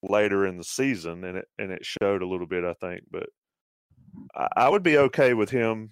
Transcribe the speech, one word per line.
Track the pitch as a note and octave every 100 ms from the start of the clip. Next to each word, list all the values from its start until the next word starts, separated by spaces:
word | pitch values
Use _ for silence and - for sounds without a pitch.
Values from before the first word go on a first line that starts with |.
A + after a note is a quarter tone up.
later | - G#2+ G#2 G2 G2
in | F2+
the |
season, | E2+ - C3+ A2 E2 E2+
and | F#2 F#2
it, | - _
and | G2+
it | F#2 -
showed | - G2+ G2+
a | F#2
little | F#2 E2+
bit, | F2+
I | F2
think. | E2+ F#2 F2+ _
But | - - _ _ _ _ _ _ _ - - -
I, | - - -
I | B2
would | G3+
be | F3 D3+
okay | C#3 - C3+
with | A#2+ G#2
him, | B2+ A2+ A2 A2